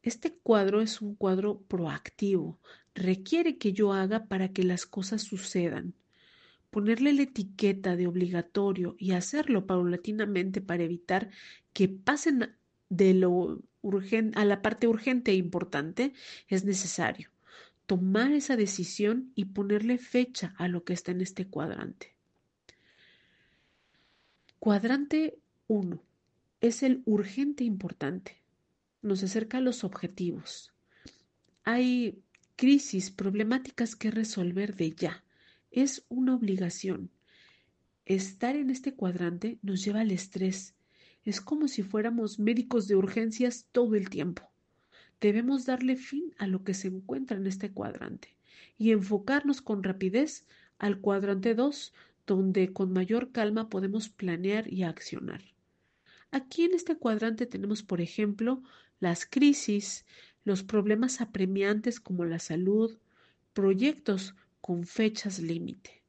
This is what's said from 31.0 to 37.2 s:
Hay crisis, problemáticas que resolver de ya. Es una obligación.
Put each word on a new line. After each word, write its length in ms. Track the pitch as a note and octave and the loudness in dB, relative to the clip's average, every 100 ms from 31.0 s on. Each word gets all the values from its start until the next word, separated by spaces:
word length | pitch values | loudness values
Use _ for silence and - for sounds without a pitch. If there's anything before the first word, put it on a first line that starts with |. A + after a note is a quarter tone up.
| - _ _ _ _ _ | -20 _ _ _ _ _
Hay 580 | - A#3+ B3+ B3 A3+ F#3 _ _ _ - | -2 2 2 2 0 -4 _ _ _ 2
crisis, 520 | B3+ C#4+ - F#3 F#3 | 6 6 4 -4 -4
problemáticas 840 | - G3 G#3 G#3+ B3+ C4 - A#3 - | -4 -2 0 0 0 -2 -4 -6 -2
que 160 | A3 | -2
resolver 640 | G#3+ A3 G3+ F3 F3+ G3+ G3 | -2 -4 -2 -2 -2 -4 -2
de 160 | D#3+ | -4
ya. 320 | D#3 F3 - _ _ _ _ _ | -2 -4 -4 _ _ _ _ _
Es 320 | B3 C4+ - _ | 0 0 0 _
una 260 | B3 B3+ B3+ | -2 2 2
obligación. 760 | G#3+ F#3+ F3 - F#3+ F3 F#3 _ | 2 0 -2 -4 -6 -6 -8 _